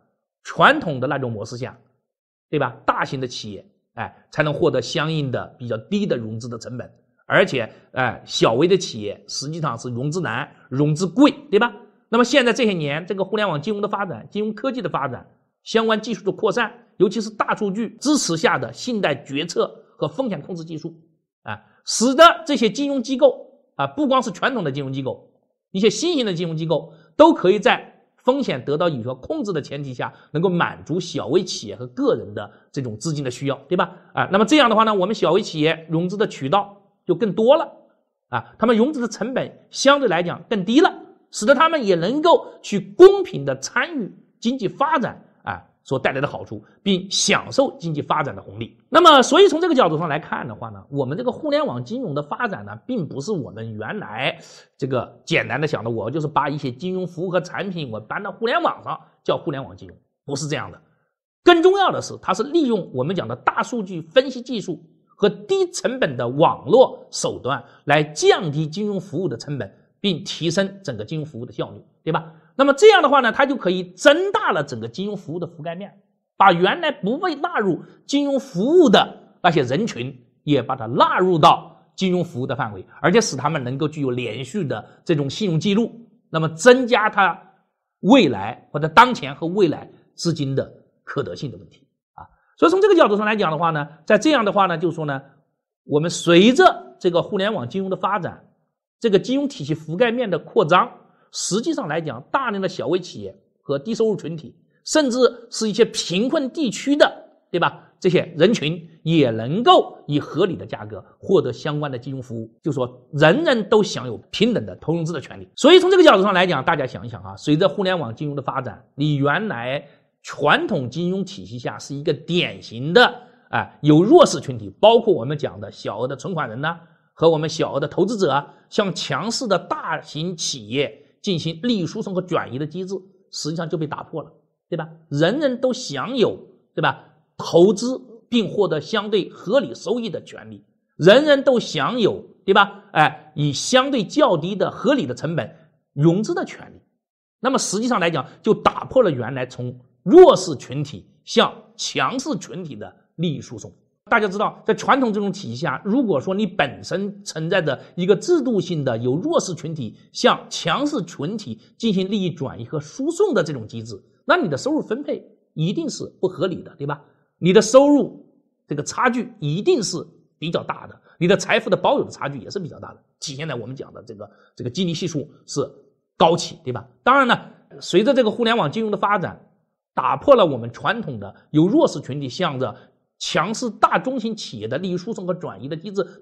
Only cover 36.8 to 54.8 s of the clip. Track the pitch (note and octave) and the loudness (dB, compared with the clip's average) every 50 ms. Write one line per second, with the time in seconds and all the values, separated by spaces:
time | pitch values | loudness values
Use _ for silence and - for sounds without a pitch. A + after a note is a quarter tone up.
36.8 | _ _ _ _ - - E3+ E3 A#3 G3+ E3 - A3 A#3+ D4 E4 D4 - - - | _ _ _ _ -4 -4 -2 0 0 -2 0 2 4 4 4 4 2 -4 -10 -20
37.8 | _ _ _ _ _ _ _ _ _ - B2+ A#2+ - - - - A3 A#3 A#3 G#3 | _ _ _ _ _ _ _ _ _ -8 -8 -8 -8 -8 -6 -2 2 2 4 4
38.8 | A#3 D4+ D4+ C4+ A#3+ G#3 - - G3 B3+ C4 G#3 C#3 - - - _ _ - - | 2 0 0 -4 -6 -6 -6 -6 -8 -4 -4 -4 -6 -6 -10 -20 _ _ -6 2
39.8 | - C4+ C#4+ C#4+ C4+ G#3+ D#3+ E3+ F3+ F3 C3+ - - - A#3 G3+ F3 F#3+ A#3 D4 | 4 4 4 6 4 0 0 0 -2 -4 -6 -8 -6 -6 -4 -4 -2 2 4 4
40.8 | - - - - - - - _ _ _ - - G#3 A#3 C#4+ - D#4+ D#4+ E4 D4+ | 4 4 2 -2 -18 -20 -20 _ _ _ -10 -2 4 4 6 6 6 2 2 0
41.8 | A#3 G3 F3+ E3 E3 G3+ C4 D4+ D#4 F4 - A#4 - - - - - - G#3 F#3+ | 2 2 2 2 2 0 -2 2 4 4 4 4 2 -4 -18 -16 -10 -6 -6 -6
42.8 | - - - - F4 G4 G4 G4+ F#4 - - D3 C#3 C3+ C3 C3 - - - A#3+ | -6 0 8 10 10 10 10 8 -2 -4 -6 -6 -4 -4 -6 -6 -6 -6 -4 -4
43.8 | C4+ E4 E4+ C4+ G3+ - - - _ _ _ _ - A3+ C4+ C4 G3+ - - - | -4 -4 -4 -8 -8 -8 -12 -18 _ _ _ _ -4 -4 -2 -2 -4 -6 -2 -2
44.8 | C#4 D#4 D#4+ D4 G#3+ C3+ F#2 - - _ _ _ - - F#2+ F2 - _ _ _ | 0 0 0 0 -2 -4 -8 -10 -20 _ _ _ -10 -10 -10 -10 -12 _ _ _
45.8 | _ - C#3 B2+ B2+ - C3+ C3+ C#3 C3 - F#2 G2 - A2+ G#2+ - _ _ _ | _ -4 -4 -2 0 -2 -2 -2 -4 -4 -6 -8 -12 -12 -14 -16 -16 _ _ _
46.8 | - G3 F#3+ F3 G3 - - - - - F#3 A2+ - - A#2+ - C#4 - - - | -2 -2 -2 -2 -2 -4 -4 -2 0 0 0 0 0 -2 0 0 0 0 -2 -8
47.8 | - E3 D3+ C#3+ B2 - E3+ D#3 D3+ C3 G2 F#2+ - - G2+ A2 A#2 - _ _ | -8 -6 -6 -6 -2 -2 -2 -2 -2 -6 -8 -12 -16 -16 -12 -12 -12 -12 _ _
48.8 | _ - B3+ D#4+ F4 D#4+ D4 C4+ A#3 - C4+ F4 G4+ F#4+ C#4+ D#4+ F4 F4+ D#4+ B3+ | _ 2 4 6 8 8 8 8 6 6 8 8 8 8 6 2 0 2 4 4
49.8 | G#3+ E3+ D#3 D3+ F3 D#3+ C#3 D#3 - - - - - B2 G#2+ A2 A#2+ A2+ G#2 F#2+ | 4 2 2 -2 -2 -2 -4 -4 -6 -6 -8 -8 -8 -10 -12 -12 -12 -14 -14 -16
50.8 | F#2+ - C#3+ C#3 C3 B2 D3 G3+ B3 B3 A#3+ - D#4 D4+ C#4+ D4 D4+ A3 B2 B2 | -16 -8 -4 -4 -4 -4 -4 -4 -4 -6 -6 -6 -4 -2 -2 -2 -2 -2 -6 -8
51.8 | B2 - G#3+ C4 C4 F3 C#3 D3 D3 - - - B3 A3 F#3 A2 G2+ G2+ G#2 A2 | -8 -8 -8 -8 -6 -6 -6 -6 -6 -6 -8 -6 -6 -6 -6 -8 -12 -14 -16 -14
52.8 | _ - B3+ A#3 D#3+ B2 - B2+ C#3 G#3+ A3 E3 A#2 F#2 F#2 A2 A2+ A2+ A2 G#2 | _ -8 -6 -6 -6 -6 -8 -10 -6 -6 -6 -6 -6 -8 -10 -12 -12 -12 -10 -10
53.8 | G#2+ A#2+ - G#3+ - G2 G#2 A#2 C3+ D#3+ - - - - - - - _ _ - | -10 -8 -10 -10 -10 -10 -8 -4 -4 -4 -4 -6 -16 -20 -20 -20 -20 _ _ -8